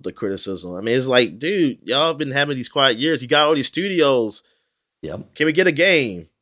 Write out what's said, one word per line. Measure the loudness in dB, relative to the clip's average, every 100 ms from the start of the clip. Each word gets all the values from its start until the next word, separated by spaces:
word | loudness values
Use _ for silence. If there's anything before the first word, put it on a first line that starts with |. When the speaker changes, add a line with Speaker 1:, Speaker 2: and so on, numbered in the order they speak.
Speaker 1:
the | -10
criticism. | -6 -6 -6 -6 -8 -10 -8
I |
mean, | -2 0
it's | 2
like, | 2 2 0
dude, | -4 0 0 -2
y'all | -4 0 0 -2
been | -4
having | -2 -2 -4
these | -4
quiet | 2 2 2
years. | 0 -2
You | 0
got | 2 4
all | 2
these | 0
studios. | -4 -2 2 2 2 0 -6 -16 _ _ _ _ _
Speaker 2:
Yep. | -12 -12 -10 -2
Speaker 1:
Can | 0
we |
get | 4 2
a |
game? | 4 4 2 0 -6 -14 _